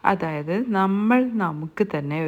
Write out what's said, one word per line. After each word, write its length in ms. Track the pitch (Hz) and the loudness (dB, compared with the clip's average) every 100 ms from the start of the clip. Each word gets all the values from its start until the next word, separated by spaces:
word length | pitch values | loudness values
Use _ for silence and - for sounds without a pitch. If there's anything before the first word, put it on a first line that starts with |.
അതായത് 500 | - 190 165 151 151 196 254 | 0 0 0 -4 -2 -2 0
നമ്മൾ 640 | 196 190 196 220 247 254 | 2 2 2 4 4 2
നമുക്ക് 540 | 226 175 151 156 - 202 | 0 -2 -4 -6 -2 -2
തന്നെ 240 | 151 143 156 | -2 -4 -2